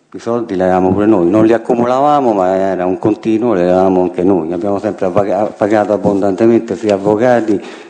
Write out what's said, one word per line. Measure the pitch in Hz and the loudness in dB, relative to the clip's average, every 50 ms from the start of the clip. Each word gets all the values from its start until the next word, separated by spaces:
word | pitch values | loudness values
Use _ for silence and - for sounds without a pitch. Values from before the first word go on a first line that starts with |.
| _ _ | _ _
i | - 92 | -18 -12
soldi | - 113 117 120 113 117 98 | -6 -4 -4 -4 -4 -4 -2
li | 90 | 0
avevamo | 92 92 92 92 92 92 | 0 2 2 2 2 2
pure | 92 101 104 | 2 2 2
noi, | 107 110 92 85 85 | 2 2 4 2 2
non | 101 110 110 | 2 2 2
li | 110 117 | 2 2
accumulavamo | 113 - - 127 120 120 120 127 131 143 147 147 147 135 120 107 | 0 0 -2 -2 0 0 0 0 0 2 2 2 2 2 0 0
ma | 98 90 92 95 | 0 0 0 0
era | 95 95 95 92 90 90 | 0 0 -2 -2 -2 -2
un | 92 92 87 | -4 -4 -2
continuo, | - 110 107 - - 113 110 107 117 123 104 | -2 -2 -2 -2 -2 -2 -2 0 0 0 0
li | 87 | 0
avevamo | 87 90 90 92 95 95 92 90 | 2 2 2 2 2 2 2 2
anche | 90 87 90 95 85 | 0 -2 -2 0 0
noi. | 95 101 87 78 80 | 2 2 0 -2 -4
Abbiamo | 90 85 92 101 101 98 | -6 -6 -4 -4 -4 -4
sempre | 104 104 90 - 98 | -4 -6 -6 -4 -4
avvaga-, | 92 87 101 101 101 90 98 107 | -2 -2 -2 -2 0 -2 -2 -2
pagato | - - - 110 101 110 107 104 92 104 | -4 -2 -2 0 0 2 2 2 0 0
abbondantemente | 95 98 104 101 98 101 101 92 90 113 117 117 110 113 - 95 | 0 0 0 0 0 0 -2 0 2 2 4 4 2 0 -2 -6
sia | 87 110 104 101 | -4 0 0 0
avvocati | 95 98 104 107 104 123 127 123 113 110 110 101 90 - - - - - | 0 2 0 0 2 2 2 2 0 0 0 -2 -4 -4 -10 -18 -20 -20